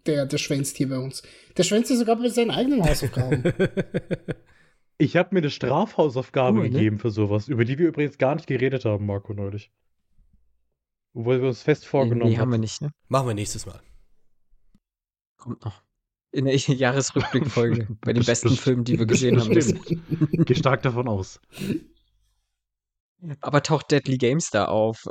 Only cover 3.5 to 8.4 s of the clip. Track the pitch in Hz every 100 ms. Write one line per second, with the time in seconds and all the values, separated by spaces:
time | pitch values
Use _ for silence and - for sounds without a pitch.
3.5 | - 185 - - 170 - 175 - - _
4.5 | _ _ _ _ _ 131 170 185 190 147
5.5 | - 127 143 220 - 156 123 127 139 127
6.5 | 113 - 131 110 104 120 104 104 104 104
7.5 | 120 113 135 170 156 147 - 131 131